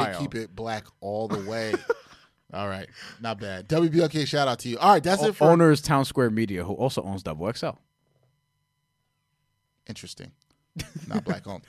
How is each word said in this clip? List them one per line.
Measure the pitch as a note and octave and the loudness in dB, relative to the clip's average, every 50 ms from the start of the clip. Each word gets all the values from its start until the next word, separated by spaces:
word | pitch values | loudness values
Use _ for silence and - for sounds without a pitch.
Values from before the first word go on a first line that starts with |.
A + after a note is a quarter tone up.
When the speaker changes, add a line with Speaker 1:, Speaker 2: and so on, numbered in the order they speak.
| A#2 | 2
Speaker 1:
bio. | G#2+ F#2 F2 | 0 -2 -4
Speaker 2:
keep | C#3 C3+ - | -6 -6 -6
it | A2+ A2+ F2+ F2+ | -8 -8 -10 -10
black | G#2+ A2+ A2+ A2+ G#2+ G#2 - - _ | -10 -8 -6 -6 -8 -10 -12 -18 _
all | - G2 G#2 G#2+ A2+ G#2+ | -8 -6 -4 -4 -4 -4
the | G#2 G#2 F#2+ G2+ | -4 -6 -4 -4
way. | A2 A2+ A2 A2 G#2+ - | -4 -4 -2 -2 -4 -4
Speaker 1:
<laughs> | - - - - - - - - _ _ _ _ _ _ - | -2 -4 -6 -6 -8 -14 -20 -20 _ _ _ _ _ _ -10
Speaker 2:
All | F#2 G2+ G2+ | -6 -6 -6
right. | F#2+ F#2+ F#2 - - - - - - - | -6 -8 -10 -12 -16 -18 -20 -20 -16 -10
Not | A2+ A2+ A2 G2+ | -8 -8 -8 -6
bad. | A2+ G2+ F#2+ F#2 F#2 | -8 -8 -8 -10 -6
W | - D#3 D#3+ E3+ E3 | -2 2 2 2 4
B | D3+ E3+ | 4 2
L | E3+ D3+ | 2 2
K, | C#3 D#3 C#3+ | 0 -2 -2
shout | C#3 D3+ D3 C#3 | -2 0 2 2
out | C3 A#2+ - | 2 0 -2
to | - B2 | -4 -6
you. | A#2 A2+ | -4 4
All | D#3+ G3 G#3 | 6 6 6
right, | E3 C3 | 6 6
that's | E3+ F#3+ F#3+ D3+ | 2 2 2 2
Speaker 1:
O-, | |
Speaker 2:
it | A3 G3 | 0 2
for | - D3 D#3+ | 6 6 8
Speaker 1:
owner | E3+ E3+ E3+ D#3+ D3+ | 8 8 8 8 6
is | C#3+ - | 6 4
Town | - D3+ C#3 C3+ | 2 2 2 2
Square | - - C#3 B2+ A#2 | 2 0 2 2 2
Media, | G#2+ A2 A2+ G2+ G2 F2+ E2+ | 2 0 0 -2 -2 -4 -4
who | F#2 G2+ | -4 -4
also | - A#2 C3 - - - | -2 -2 -2 -2 -2 -4
owns | F#2+ G2 F#2 - | -6 -6 -8 -6
Double | E2+ D#2+ D2+ E2+ G#2 | -8 -6 -6 -4 -6
X | A#2+ - - | -6 -6 -6
L. | D3+ - - _ _ _ _ _ _ _ _ _ _ _ _ _ _ _ _ _ _ _ _ _ _ _ _ _ _ _ _ _ _ _ _ _ _ _ _ _ _ _ _ _ - | -8 -8 -10 _ _ _ _ _ _ _ _ _ _ _ _ _ _ _ _ _ _ _ _ _ _ _ _ _ _ _ _ _ _ _ _ _ _ _ _ _ _ _ _ _ -18
Speaker 2:
Interesting. | G#2+ - - F2+ - - F2+ F2+ - _ _ _ _ _ _ _ _ E3 - - - D#3 - - | -16 -16 -16 -18 -18 -18 -18 -20 -20 _ _ _ _ _ _ _ _ -14 -12 -12 -14 -14 -10 -6
Not | A2 G#3+ - | -6 -4 -4
black | - F2+ F#2+ - | -4 -6 -6 -8
owned. | G2+ G2 - - | -10 -12 -14 -14